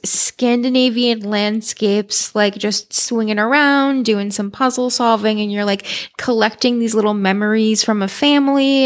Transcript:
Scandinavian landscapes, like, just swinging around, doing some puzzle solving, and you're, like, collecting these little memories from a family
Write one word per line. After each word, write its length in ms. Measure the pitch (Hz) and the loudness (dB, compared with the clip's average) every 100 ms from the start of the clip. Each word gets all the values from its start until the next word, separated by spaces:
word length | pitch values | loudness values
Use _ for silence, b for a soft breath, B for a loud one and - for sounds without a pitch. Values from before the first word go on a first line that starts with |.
Scandinavian 1160 | - - - - 247 240 247 254 254 226 247 226 | -2 0 -2 0 0 0 0 2 2 2 0 -2
landscapes, 1120 | 202 208 208 220 214 - 208 202 202 - - | -2 -2 -2 -2 -6 -2 0 0 -2 -4 -2
like, 220 | 214 208 202 | 0 0 0
just 340 | 208 202 - | -4 -4 -4
swinging 460 | - - 233 220 208 | -2 -2 -2 -2 0
around, 680 | 214 285 285 277 269 269 | 0 2 2 2 2 0
doing 260 | 226 208 202 | 0 -2 -2
some 200 | 196 202 | -4 -6
puzzle 400 | - 262 247 247 | -2 -2 0 -2
solving, 500 | - 240 220 214 214 | 0 0 2 0 -2
and 100 | 208 | -2
you're, 140 | 202 | -2
like, 220 | 208 202 B B B - | -2 -2 B B B -8
collecting 600 | - 226 214 - 254 240 | -2 0 0 0 0 0
these 160 | 233 | 0
little 200 | 220 214 | 2 0
memories 680 | 208 190 196 214 220 220 214 | 2 0 0 2 2 2 2
from 200 | - 214 | 0 0
a 60 | 196 | -2
family 720 | - 285 285 277 277 269 269 | 0 2 2 2 2 2 2